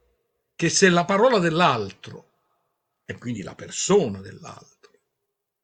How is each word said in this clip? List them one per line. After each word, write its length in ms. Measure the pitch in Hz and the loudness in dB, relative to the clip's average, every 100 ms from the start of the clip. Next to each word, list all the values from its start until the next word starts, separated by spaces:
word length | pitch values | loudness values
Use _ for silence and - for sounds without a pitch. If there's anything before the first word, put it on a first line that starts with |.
| _ _ _ _ _ | _ _ _ _ _
che 140 | - 165 | -4 -2
se 200 | - 190 | 4 4
la 140 | 170 | 4
parola 340 | 175 196 254 214 | 2 4 4 4
dell'altro, 960 | 170 160 170 120 95 - - - - _ _ _ _ _ _ _ | 2 2 2 2 -4 -12 -20 -20 -20 _ _ _ _ _ _ _
e 120 | - - | -18 -12
quindi 260 | 120 107 | -10 -10
la 120 | 82 | -10
persona 640 | - - - - 196 127 95 | -14 -12 -6 0 2 0 -6
dell'altro, 580 | 98 - - - - _ _ _ _ _ _ _ _ _ | -14 -18 -18 -20 -20 _ _ _ _ _ _ _ _ _